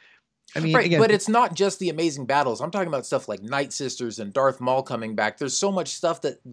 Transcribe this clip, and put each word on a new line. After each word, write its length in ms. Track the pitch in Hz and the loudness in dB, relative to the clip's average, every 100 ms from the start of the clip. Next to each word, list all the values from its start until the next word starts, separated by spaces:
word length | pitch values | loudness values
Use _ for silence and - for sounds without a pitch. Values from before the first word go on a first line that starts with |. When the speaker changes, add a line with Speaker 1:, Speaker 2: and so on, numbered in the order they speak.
| _ _ _ _ _ 156 | _ _ _ _ _ -4
Speaker 1:
I 40 | |
mean, 160 | 160 165 | 2 2
Speaker 2:
Right, 100 | 170 | 4
Speaker 1:
again, 140 | 170 | 6
Speaker 2:
but 120 | 220 | 6
it's 160 | 208 - | 4 4
not 260 | 233 233 | 2 2
just 260 | 165 196 190 | 2 0 0
the 100 | 180 | -4
amazing 360 | 156 170 139 127 | 0 -2 -2 0
battles. 360 | 139 131 110 | 2 2 -2
I'm 100 | 151 | -4
talking 160 | 202 175 | -4 -2
about 180 | 139 120 | -4 -2
stuff 220 | 175 - | -4 -4
like 160 | 101 | -8
Night 300 | 104 139 135 | -4 -4 -4
Sisters 460 | - 135 - 120 107 | -4 -6 -6 -8 -6
and 120 | 104 | -6
Darth 280 | 135 135 131 | 2 2 2
Maul 200 | 127 131 | 0 0
coming 300 | 135 120 113 | 0 -4 -4
back. 240 | 110 107 - | 0 0 0
There's 200 | 139 - | -4 0
so 140 | 196 | 0
much 180 | 190 156 | 0 -4
stuff 320 | - 170 165 | -2 -2 0
that, 180 | 147 127 127 | -4 -6 -14